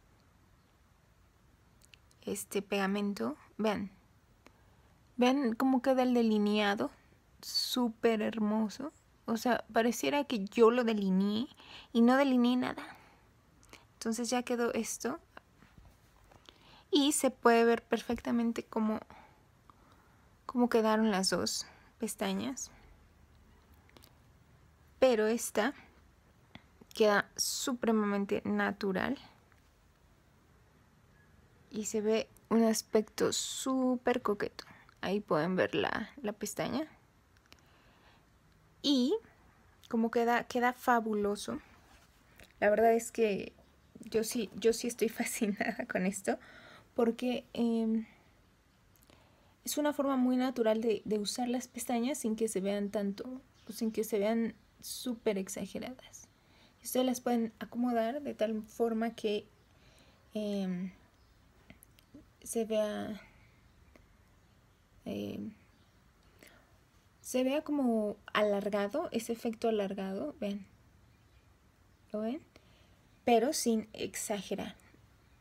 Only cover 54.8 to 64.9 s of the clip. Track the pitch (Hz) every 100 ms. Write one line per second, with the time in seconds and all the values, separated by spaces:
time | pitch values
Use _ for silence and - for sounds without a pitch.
54.8 | - - 254 226 226 190 190 - 196 -
55.8 | - 262 - - - _ _ - - _
56.8 | - 247 254 240 240 240 226 - - 233
57.8 | 247 233 226 294 269 220 220 214 220 -
58.8 | 233 220 226 226 214 208 - _ _ _
59.8 | - - - _ _ 214 208 202 190 180
60.8 | 190 - _ _ _ _ _ _ - -
61.8 | - - _ 285 - _ 233 233 220 214
62.8 | 214 208 202 202 - - - _ - -
63.8 | - - - _ _ _ _ _ _ _
64.8 | _